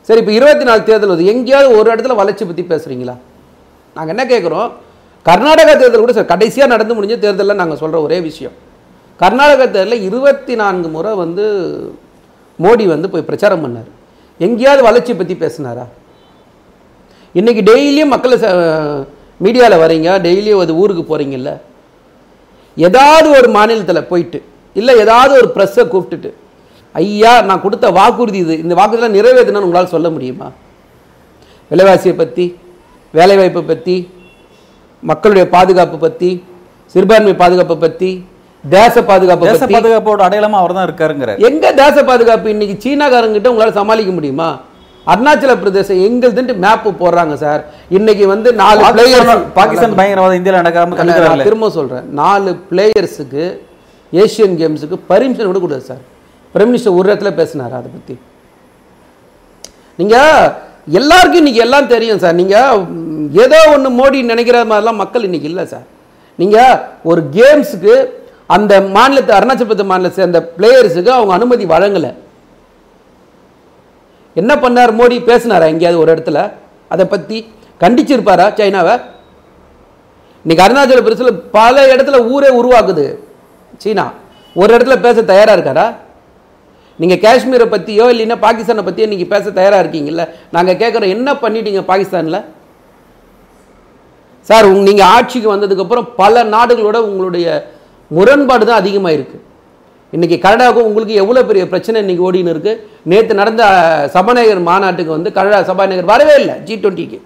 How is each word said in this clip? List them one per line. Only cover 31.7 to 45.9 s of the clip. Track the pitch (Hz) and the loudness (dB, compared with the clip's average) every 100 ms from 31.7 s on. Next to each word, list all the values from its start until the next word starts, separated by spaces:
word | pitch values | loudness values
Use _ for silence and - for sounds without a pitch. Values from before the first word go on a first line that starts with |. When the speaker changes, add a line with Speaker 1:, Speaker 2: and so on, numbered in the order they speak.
Speaker 1:
விலைவாசியை | 156 190 180 190 170 | 2 4 4 0 -2
பத்தி, | 165 - 175 - _ _ _ _ _ | -6 -4 -8 -8 _ _ _ _ _
வேலைவாய்ப்பை | 151 185 196 185 165 | 2 4 4 2 -2
பத்தி, | 156 156 180 185 175 - - _ _ _ _ _ _ _ | -6 -6 -4 -6 -6 -20 -20 _ _ _ _ _ _ _
மக்களுடைய | 160 156 220 196 175 | -6 -2 0 0 2
பாதுகாப்பு | 175 185 185 165 156 | 2 2 2 0 -2
பத்தி, | 160 160 175 180 - - _ _ _ | -6 -4 -6 -6 -14 -20 _ _ _
சிறுபான்மை | 175 196 220 208 170 | -2 2 4 2 2
பாதுகாப்பை | 175 180 175 160 | 2 2 0 -2
பத்தி, | 160 156 185 185 180 _ _ _ 143 | -4 -4 -6 -8 -16 _ _ _ 0
தேச | 180 233 240 | 4 4 2
பாதுகாப்பை | 214 190 185 170 175 | 2 2 2 2 2
Speaker 2:
தேச | 202 247 | 0 2
Speaker 1:
பத்தி. | 202 | 0
Speaker 2:
பாதுகாப்போட | 226 220 214 208 | 2 0 0 0
அடையாளமா | 180 208 208 | 0 0 0
அவர் | 208 175 | 0 -2
தான் | 185 180 | -2 -6
இருக்காருங்கிறார். | 151 156 143 120 101 | -4 -4 -4 -6 0
Speaker 1:
எங்க | 220 302 - | 0 2 0
தேச | 269 285 285 | 2 2 4
பாதுகாப்பு? | 247 247 226 220 214 | 2 2 2 2 -2
இன்னைக்கு | 214 208 190 254 | -4 -4 -6 -4
சீனாக்காரங்கிட்ட | 285 294 247 226 214 240 226 | -2 0 0 0 0 0 0
உங்களால | 220 | 0
சமாளிக்க | 202 208 220 196 | 0 -2 -2 -2
முடியுமா? | 180 147 135 165 - - _ _ _ - | -4 -6 -6 -6 -8 -16 _ _ _ -2
அருணாச்சல | 180 277 285 269 214 | 0 2 0 0 0
பிரதேசம் | 196 190 190 | -2 -4 -2